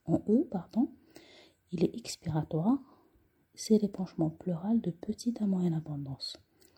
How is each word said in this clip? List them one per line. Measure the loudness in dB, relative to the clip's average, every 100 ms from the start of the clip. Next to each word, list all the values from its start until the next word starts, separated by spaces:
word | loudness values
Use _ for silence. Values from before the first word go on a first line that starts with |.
| -2
en | 0 4
E, | 2 2 -4
pardon, | -2 0 0 -4 _ -20 -20 -20 -20 _ _
il | 0
est | 0 0
expiratoire, | -12 -8 -2 -2 0 0 2 2 -2 -20 _ _ _ _ _ -14
c'est | 2 4
l'épanchement | 4 -4 -6 0 -2
pleural | -2 -6 -4 0 0
de | 0
petite | -4 -8 -4 -4 0
à | 0
moyenne | 2 2
abondance. | 0 -4 -8 -6 -8 -10 -14 _ _ -20